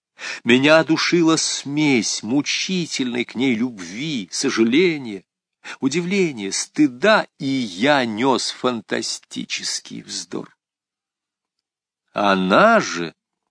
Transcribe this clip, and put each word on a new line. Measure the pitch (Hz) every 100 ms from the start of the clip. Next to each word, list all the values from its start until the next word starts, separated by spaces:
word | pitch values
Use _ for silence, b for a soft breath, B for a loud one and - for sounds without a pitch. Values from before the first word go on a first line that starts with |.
| _ _ B B
Меня | 117 127 143 160
душила | 156 160 - 175 160 160
смесь | - - 139 147 151 123 98 -
мучительной | 107 139 - - - 185 160 - 127 120
к | -
ней | 110 135
любви, | 110 127 110 85 104 160 131 87
сожаления, | - 131 107 113 135 185 156 120 95 - _ _ _ B B
удивления, | 135 156 175 196 175 120 98
стыда, | - - - 147 123 202 214 - _
и | 135
я | 135 117 90 135 143
нес | 120 104 135 117 -
фантастический | - 127 117 - 117 - - - - - - - - - 57
вздор. | 50 - - - - _ _ _ _ _ _ _ _ _ _ _ _ _ _ _ _
Она | 98 101 95 92 113 208 226
же | 123 85 82 - _ _ _